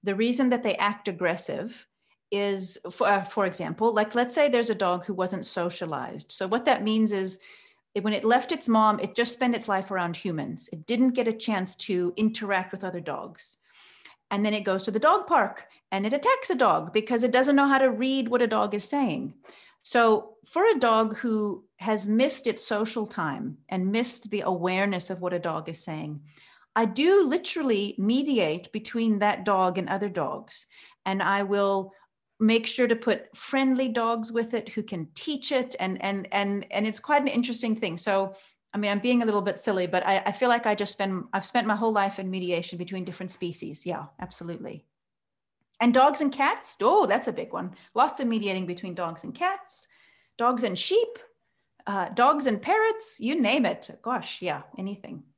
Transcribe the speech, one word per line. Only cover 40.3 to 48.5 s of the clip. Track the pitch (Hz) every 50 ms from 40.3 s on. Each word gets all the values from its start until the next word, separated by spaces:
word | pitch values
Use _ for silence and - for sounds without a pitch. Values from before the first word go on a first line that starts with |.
| 202
feel | - 254 247
like | 233 233 233
I | 220 208
just | 202 208 196
spend, | - - 196 196 190 185 - -
I've | - 196 190
spent | - - 240 226
my | 220 214
whole | 208 226 226 220
life | 208 196 196 196 -
in | 190 185
mediation | 185 190 180 175 175 170 170 - -
between | 170 180 175 196 185 180
different | 185 175 - 185 180
species. | - - 180 175 170 - - 160 - - -
Yeah, | 180 170 143 151 151 _ -
absolutely. | 185 180 - - 175 170 170 - - - - 151 _ _ _ _ _ _ _ _ _ _ _ _ _ _ _ _ _ _ _ _
And | 233 240 233
dogs | 262 262 294 285 -
and | 311 277
cats. | 277 - 269 294 440 - - - - -
Oh, | 196 240 339 427 -
that's | - 196 247 - -
a |
big | - - - - -
one. | 175 180 185 - - - _ _
Lots | 220 247 208 - -
of | 277
mediating | 233 226 220 214 196